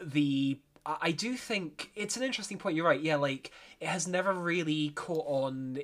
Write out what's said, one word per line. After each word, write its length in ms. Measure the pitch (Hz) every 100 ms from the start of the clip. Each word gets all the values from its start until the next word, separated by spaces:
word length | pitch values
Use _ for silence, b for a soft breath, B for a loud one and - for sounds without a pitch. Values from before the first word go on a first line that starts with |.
the, 580 | 165 143 143 139 139 139 _ - -
I, 100 | 156
I 80 | 170
do 220 | 151 226 254
think 540 | - 208 160 - - 214
it's 200 | 208 233
an 60 |
interesting 360 | 262 233 196 190
point. 180 | 196 160
You're 100 | 170
right. 140 | 139
Yeah, 160 | 156 147
like, 340 | 139 135 - B B B
it 80 | 160
has 180 | 170 170
never 260 | 180 190
really 580 | 185 170 175 156 156 147
caught 360 | 147 - 160 147
on 500 | 139 135 131 131 131